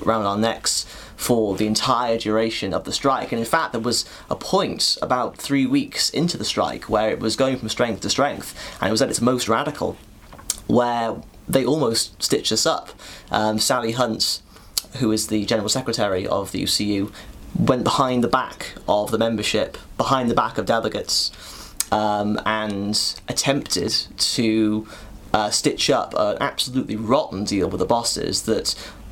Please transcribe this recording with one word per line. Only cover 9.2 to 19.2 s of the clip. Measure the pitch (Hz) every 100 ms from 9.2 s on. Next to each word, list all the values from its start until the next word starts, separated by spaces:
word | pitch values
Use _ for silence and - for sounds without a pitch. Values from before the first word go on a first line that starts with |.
most | 117 127 113
radical, | 110 147 - 90 92 - - - - - - -
where | 113 120 120 117 - - - -
they | 135
almost | 123 156 123 113 - -
stitched | - - -
us | 113 160
up. | 147 - - - - -
Um, | - 110 107
Sally | - 127 117
Hunt, | 117 120 107 - - - - - - - -
who | 120
is | 107 -
the | 107 104
General | 113 104
Secretary | 131 - 113 104 92 95
of | 98 95
the | 98
U | 98
C | - 104 101
U, | 101 - - - - -
went | 113 127 110
behind | - 131 123
the | 120
back | 131 123 - - - -
of | 104 -
the |
membership, | 110